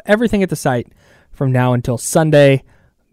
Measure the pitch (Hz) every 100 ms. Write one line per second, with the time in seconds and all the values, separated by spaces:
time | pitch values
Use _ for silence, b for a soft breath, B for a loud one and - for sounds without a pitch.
0 | - 214 240 208 185 147 147 123 - b
1 | b b b - 135 127 127 123 127 117
2 | - 170 156 147 139 135 - _ _ _
3 | _